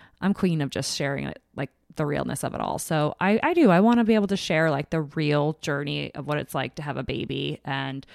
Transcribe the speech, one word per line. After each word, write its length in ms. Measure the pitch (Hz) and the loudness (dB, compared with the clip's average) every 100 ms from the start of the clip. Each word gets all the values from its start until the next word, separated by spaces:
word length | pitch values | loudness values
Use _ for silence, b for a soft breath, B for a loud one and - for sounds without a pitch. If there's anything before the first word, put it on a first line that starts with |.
| B B | B B
I'm 140 | 190 | -2
queen 280 | 196 185 165 | 2 2 2
of 100 | 139 | 0
just 260 | - 135 - | -2 -4 -4
sharing 280 | 143 139 - | -2 -2 -6
it, 160 | - _ - | -10 _ -8
like, 140 | 139 _ _ - | -8 _ _ -4
the 100 | 147 | -2
realness 380 | 139 127 127 | -2 -2 -4
of 120 | - - | -6 -4
it 40 | |
all. 200 | - - | -4 -4
So 360 | - 160 151 - | -2 0 0 0
I, 180 | 185 214 | 0 2
I 100 | 311 | 2
do, 160 | 349 247 | 6 6
I 100 | 175 | 8
wanna 220 | 220 240 | 6 6
be 120 | 220 220 | 4 4
able 120 | 202 | 2
to 80 | 196 | -2
share, 340 | - 160 160 | 0 0 2
like, 180 | 139 147 | 0 -2
the 120 | 160 | -4
real 540 | 143 160 151 147 147 156 | -2 -2 2 2 2 -2
journey 520 | - 143 147 147 143 - | -4 -4 -4 -6 -8 -10
of 100 | 147 | -6
what 120 | 147 | -6
it's 160 | 131 143 | -4 -6
like 200 | 127 - | -6 -8
to 60 | |
have 160 | 147 131 | -8 -6
a 60 | |
baby 580 | 135 135 - 139 143 151 | -6 -6 -4 -6 -6 -8
and 420 | - 135 135 135 - | -6 -6 -6 -8 -14